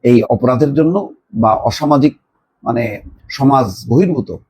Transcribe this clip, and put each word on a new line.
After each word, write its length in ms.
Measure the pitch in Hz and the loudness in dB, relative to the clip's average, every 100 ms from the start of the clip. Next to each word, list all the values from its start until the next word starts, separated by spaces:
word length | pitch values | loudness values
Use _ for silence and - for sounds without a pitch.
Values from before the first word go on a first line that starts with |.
এই 140 | 120 120 | 4 4
অপরাধের 480 | - 117 123 123 147 | 4 -2 0 0 0
জন্য 220 | 143 156 196 - - _ | 0 0 0 -6 -16 _
বা 180 | 107 113 | -2 0
অসামাজিক 580 | 110 120 - 151 143 147 - _ _ _ _ | 2 -2 -4 2 2 2 -2 _ _ _ _
মানে 200 | - 117 117 98 - - _ | -6 -4 -6 -8 -16 -20 _
সমাজ 380 | - 135 135 101 92 - | -2 2 2 0 -8 0
বহির্ভূত 400 | 120 185 135 107 80 | 2 2 -2 -8 -14